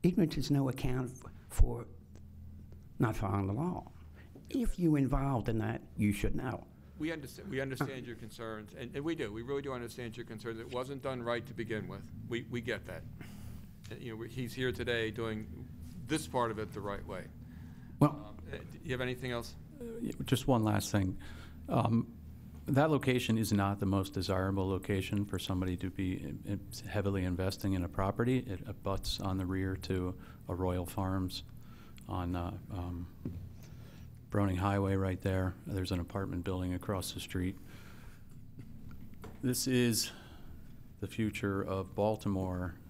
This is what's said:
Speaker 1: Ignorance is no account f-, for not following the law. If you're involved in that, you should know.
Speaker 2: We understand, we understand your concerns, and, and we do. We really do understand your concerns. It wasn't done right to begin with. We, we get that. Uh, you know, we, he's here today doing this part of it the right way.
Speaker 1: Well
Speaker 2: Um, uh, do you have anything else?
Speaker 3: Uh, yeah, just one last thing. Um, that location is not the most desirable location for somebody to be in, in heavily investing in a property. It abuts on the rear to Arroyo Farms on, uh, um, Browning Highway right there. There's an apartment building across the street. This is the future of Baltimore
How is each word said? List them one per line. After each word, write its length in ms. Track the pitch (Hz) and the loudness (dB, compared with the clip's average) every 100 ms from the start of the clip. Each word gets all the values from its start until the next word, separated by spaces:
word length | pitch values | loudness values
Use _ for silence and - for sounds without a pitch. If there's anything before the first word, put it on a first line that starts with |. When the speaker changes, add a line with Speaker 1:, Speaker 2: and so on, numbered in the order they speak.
Speaker 1:
Ignorance 340 | 175 180 160 156 | 6 6 4 4
is 140 | 127 | 4
no 180 | 143 135 | 6 4
account 440 | - 131 127 127 | 2 2 2 0
f-, 180 | - - - - | -6 -14 -16 -4
for 380 | - 123 117 107 - - - - - - - - - - - | 8 8 8 -6 -14 -16 -16 -16 -14 -14 -14 -14 -14 -14 4
not 180 | 120 110 | 4 6
following 300 | 101 101 98 | 2 4 2
the 60 | |
law. 320 | 107 175 - - - - - - - - | 2 0 -2 -6 -14 -14 -16 -16 -16 -4
If 280 | 269 226 - | 2 2 6
you're 200 | 170 147 | 6 8
involved 500 | 131 139 139 127 104 | 6 6 4 2 4
in 100 | 110 | 2
that, 220 | 107 120 - - | 2 -2 -6 4
you 160 | 104 | 4
should 220 | 98 - | 6 4
know. 300 | - 127 - - - - - | 2 0 -4 -8 -18 -18 -4
Speaker 2:
We 140 | 156 | -4
understand, 360 | 160 127 - 101 | -4 -6 -10 -4
we 100 | 131 | -2
understand 460 | 135 135 139 131 120 | -2 -2 -4 -4 -8
your 100 | 113 | -10
concerns, 560 | 113 - 113 107 107 - | -12 -8 -8 -8 -10 -10
and, 160 | 120 | -6
and 100 | 135 | -4
we 100 | 151 | -2
do. 180 | 165 113 | -2 -2
We 100 | 110 | -4
really 200 | 120 139 | -4 -4
do 100 | 139 | -2
understand 440 | 127 117 117 120 117 | -6 -6 -6 -8 -8
your 100 | 113 | -10
concerns. 340 | 110 117 113 | -8 -6 -6
It 120 | 117 | -4
wasn't 300 | 123 131 139 | -4 -4 -4
done 200 | 135 127 | -4 -2
right 240 | 117 120 - | 0 0 -2
to 80 | |
begin 340 | 117 110 107 90 | -6 -2 -2 -4
with. 140 | 98 98 - - | -8 -10 -10 -4
We, 160 | 117 - | -4 -2
we 100 | 123 | -4
get 260 | 117 101 - | -2 -4 -4
that. 160 | 85 80 - - - - - - - - | -8 -10 -12 -12 -10 -8 -10 -12 -12 -10
Uh, 60 | - | -8
you 100 | 127 | -8
know, 60 | 110 | -8
we, 120 | 117 | -8
he's 240 | 127 131 | -4 -4
here 200 | 131 127 | 0 0
today 380 | 120 120 117 110 | 2 0 2 0
doing 360 | 113 113 107 107 - - - - - 117 | 0 -2 -2 -6 -10 -10 -10 -10 -10 -2
this 180 | 156 - | -2 0
part 240 | 127 117 | 2 2
of 80 | 107 | 0
it 140 | 104 | -4
the 80 | 107 | -4
right 260 | 101 98 - | -4 -4 -6
way. 160 | 92 - - - - - - - - | -8 -8 -12 -14 -12 -12 -12 -12 4
Speaker 1:
Well 100 | 147 | 4
Speaker 2:
Um, 260 | 147 - - - | 4 -10 -12 -10
uh, 40 | 135 | -10
do 220 | - - | -10 -10
you 80 | 165 | -6
have 80 | 127 | -2
anything 300 | 127 123 131 | -2 -2 -4
else? 240 | 120 117 - - - | -4 -6 -12 -14 -12
Speaker 3:
Uh, 40 | 233 - | -10 -6
yeah, 120 | - - | -4 -4
just 220 | - 127 - | 0 2 4
one 160 | 120 | 4
last 300 | 107 104 - | 6 4 4
thing. 260 | 104 95 95 - - - - - | 2 2 -2 -8 -10 -12 -12 0
Um, 380 | - - 113 - - - - - - - | 2 4 4 2 -8 -14 -14 -14 -8 2
that 220 | 139 156 | 6 6
location 480 | 143 - 123 120 110 | 6 6 4 4 4
is 140 | 101 | 6
not 280 | 101 98 101 | 4 4 4
the 60 | 98 | 4
most 280 | 98 95 | 4 2
desirable 540 | - 92 92 95 95 95 | -2 2 4 4 2 2
location 560 | 92 90 98 90 104 | 2 2 0 2 0
for 140 | 101 92 | 2 -2
somebody 380 | - 92 92 90 | 0 0 2 0
to 120 | 95 | -2
be 220 | - 95 92 | 0 0 0
in, 160 | 76 73 - | -4 -6 -2
in 140 | 101 - - - | -4 -4 -10 -2
heavily 360 | 104 98 98 | 0 2 2
investing 480 | 92 87 92 - 101 | 2 2 0 0 2
in 100 | 95 | 2
a 60 | 85 | 2
property. 500 | - 95 101 120 127 123 | 2 2 2 2 2 0
It 140 | 95 - | -6 -6
abuts 520 | 98 98 98 - - | -4 -2 0 -2 -2
on 160 | 95 95 | 0 0
the 80 | |
rear 320 | 90 95 95 95 | 2 2 2 0
to 320 | - 92 90 92 - - - | 0 0 0 -4 -12 -12 -6
Arroyo 360 | 90 92 90 | 0 2 2
Farms 580 | 87 - 95 95 92 - - - - - - - - | 0 0 2 2 0 -4 -10 -12 -14 -14 -14 -14 -6
on, 280 | 92 87 90 | -2 0 0
uh, 160 | 87 98 - | -2 -4 -6
um, 340 | 98 87 87 87 - - 87 - - - - - - - - - | -4 -4 -4 -6 -6 -6 -6 -8 -12 -14 -14 -14 -14 -14 -14 0
Browning 260 | 104 98 92 | 4 4 4
Highway 380 | 98 98 98 98 | 4 4 4 4
right 240 | 95 90 | 2 2
there. 340 | 98 92 92 92 - | 2 4 2 0 -4
There's 260 | 92 92 | -2 0
an 80 | 90 | 0
apartment 440 | 85 101 92 87 | 0 -2 -2 -2
building 300 | 87 92 92 | 0 0 0
across 380 | 90 - 95 - | -2 0 -2 -2
the 80 | - | -6
street. 360 | - 92 90 - - - - - - - - - - - - - - - - - - - | -4 0 0 -2 -12 -14 -14 -12 -12 -14 -14 -14 -14 -14 -12 -12 -10 -10 -10 -10 -12 -2
This 240 | 127 123 135 | 2 2 4
is 440 | 127 120 107 - - - - - - - - - - | 6 8 6 0 -4 -14 -14 -12 -12 -12 -12 -14 -8
the 60 | 98 | -6
future 560 | - 110 - 101 98 | 0 0 2 0 0
of 320 | 98 95 92 | 0 -2 -2
Baltimore 800 | - 104 110 104 95 92 90 90 - | 2 2 4 0 2 2 0 -2 -4